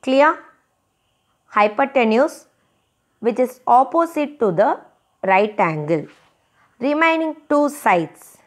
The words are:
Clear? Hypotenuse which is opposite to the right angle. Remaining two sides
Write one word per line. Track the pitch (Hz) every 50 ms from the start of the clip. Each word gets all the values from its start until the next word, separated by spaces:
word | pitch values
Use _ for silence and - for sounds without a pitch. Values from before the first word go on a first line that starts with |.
Clear? | - - 262 269 285 311 339 - - - _ _ _ _ _ _ _ _ _ _ _ _ _ _ _ _ _ _ _ _
Hypotenuse | - 214 208 214 208 - 277 269 277 269 240 226 220 226 277 320 302 - - _ _ _ _ _ _ _ _ _ _ _ _ _ _ _
which | - 220 220 226
is | 254 240 247 - _
opposite | - 233 247 262 254 - 330 339 330 330 302 294 277 294 -
to | 233 208
the | 170 160 202 269 359 - - - _ _ _ _ _ _ -
right | 190 190 190 208 214 208 -
angle. | 202 170 156 156 151 147 165 156 143 - - _ _ _ _ _ _ _ _ _ _ _ _ _
Remaining | 233 269 294 302 330 330 330 320 320 311 302 311 _ _
two | 294 294 294 285
sides | 285 294 - 233 196 180 165 151 - - - - - _ _